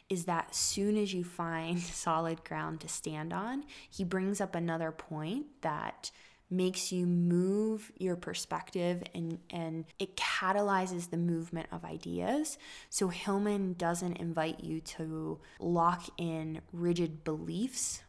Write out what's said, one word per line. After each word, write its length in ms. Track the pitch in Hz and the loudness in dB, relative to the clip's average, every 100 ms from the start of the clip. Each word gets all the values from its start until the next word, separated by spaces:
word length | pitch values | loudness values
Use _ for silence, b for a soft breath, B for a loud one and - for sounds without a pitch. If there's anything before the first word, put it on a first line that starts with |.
| - | -4
is 160 | 185 170 | -2 2
that 280 | 165 - | 2 2
soon 440 | - - 196 208 214 | 2 2 4 4 4
as 160 | 202 | 4
you 100 | 180 | 0
find 560 | 175 - 165 165 165 175 | -2 -2 -2 0 0 0
<laughs> 20 | |
solid 640 | 175 - 170 160 165 160 | -2 -2 2 2 2 -2
ground 380 | - 156 156 160 | -4 -4 -4 -4
to 80 | 160 | -6
stand 420 | - 160 156 160 | -6 -4 -4 -4
on, 320 | 175 220 269 285 B B | -4 -2 -4 -6 B B
he 140 | - | -4
brings 380 | 180 190 190 202 | 0 2 0 0
up 140 | 185 175 | -2 0
another 360 | 170 165 160 | 0 0 -2
point 540 | 160 - 156 156 262 294 - | -4 -8 -6 -2 -4 -6 -4
that 500 | 160 151 - - - B B B - | -4 -2 -4 -6 -12 B B B -4
makes 420 | 180 185 185 - | 2 2 2 -2
you 160 | 180 180 | 2 4
move 840 | 175 175 175 190 208 220 214 - - | 6 6 6 6 4 2 0 -6 -4
your 180 | 185 175 | -2 0
perspective, 840 | - 180 - 165 - 185 175 180 - 175 | -4 -6 -4 -4 -2 0 2 2 -2 -6
and, 240 | 165 170 - | -4 -6 -6
and 360 | 170 165 165 160 - | -6 -4 -4 -8 -6
it 180 | 190 - | -6 -2
catalyzes 920 | - - 185 202 202 190 185 175 175 | 0 2 4 4 4 4 2 -2 -2
the 80 | 170 | 0
movement 500 | 170 165 165 165 - | 2 2 -2 -6 -6
of 120 | 170 | -8
ideas. 760 | 165 160 170 170 185 285 311 - B B B | -8 -8 -4 -2 2 2 0 -6 B B B
So 180 | - 190 | 0 0
Hillman 640 | 175 208 196 208 202 190 | 0 0 2 2 2 0
doesn't 440 | 175 170 175 180 175 | 0 0 0 -2 -2
invite 460 | 170 160 160 - | -2 0 0 -2
you 180 | 165 160 | -6 -6
to 580 | 160 - 160 160 156 160 B B | -6 -8 -6 -4 -4 -6 B B
lock 480 | 170 170 170 170 - - | 2 6 6 4 -6 -4
in 420 | 170 160 156 156 - | -2 -2 -4 -6 -8
rigid 520 | 170 175 170 165 156 | 0 2 4 2 0
beliefs 800 | 165 156 165 170 262 - - - | -4 -4 -4 -2 -2 -2 -4 -6